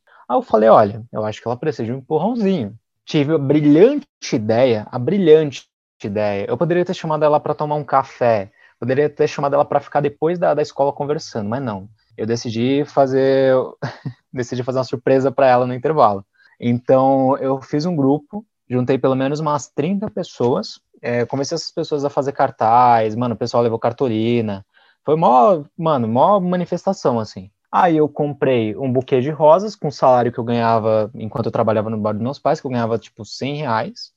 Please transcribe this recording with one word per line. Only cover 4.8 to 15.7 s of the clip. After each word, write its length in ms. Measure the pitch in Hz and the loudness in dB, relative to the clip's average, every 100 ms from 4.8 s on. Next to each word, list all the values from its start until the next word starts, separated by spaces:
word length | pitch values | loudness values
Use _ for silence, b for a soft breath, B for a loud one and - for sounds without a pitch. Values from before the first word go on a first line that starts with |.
| 104 | -4
a 80 | 127 | -6
brilhante 680 | 123 202 170 156 151 120 - _ _ _ | -2 0 6 6 4 -6 -20 _ _ _
ideia. 400 | 113 101 104 101 101 | -6 -2 -2 -2 -4
Eu 80 | 120 | -2
poderia 260 | 165 175 | 0 0
ter 80 | 175 | -2
chamado 320 | 180 160 156 | -4 -4 0
ela 140 | 151 147 | 2 2
pra 140 | 147 | 0
tomar 220 | 147 151 151 | -4 -4 -4
um 80 | |
café, 680 | 143 135 135 - 123 110 98 b b b | 0 0 0 -2 0 0 -2 b b b
poderia 280 | 120 135 147 | -2 0 0
ter 180 | 147 147 | 0 -4
chamado 260 | - 143 | -2 -2
ela 100 | 143 | 0
pra 140 | 143 139 | 0 -2
ficar 220 | - 147 | -2 -2
depois 380 | 147 143 156 175 | -2 -2 -4 0
da, 120 | 170 | 0
da 80 | 147 | 0
escola 320 | 151 - 139 | -4 -2 -2
conversando, 560 | - 143 156 - 117 104 | -2 -4 -4 -6 -8 -6
mas 140 | 120 | -6
não. 260 | 131 101 98 _ _ - | -6 -8 -12 _ _ -10
Eu 80 | 107 | -4
decidi 580 | 117 123 110 120 139 | -4 -4 -2 0 0
fazer, 680 | 143 - 135 131 135 135 135 131 117 - | 0 0 2 2 2 2 4 2 0 -8
<laughs> 520 | 127 - 139 - _ | -12 -10 -16 -16 _
decidi 320 | 131 120 123 | -8 -6 -6
fazer 140 | 120 131 | -4 -4
uma 40 | |
surpresa 460 | 127 127 135 135 131 | -4 -4 0 2 2
pra 160 | 120 135 | 2 4
ela 200 | 123 | 4
no 40 | 123 | 2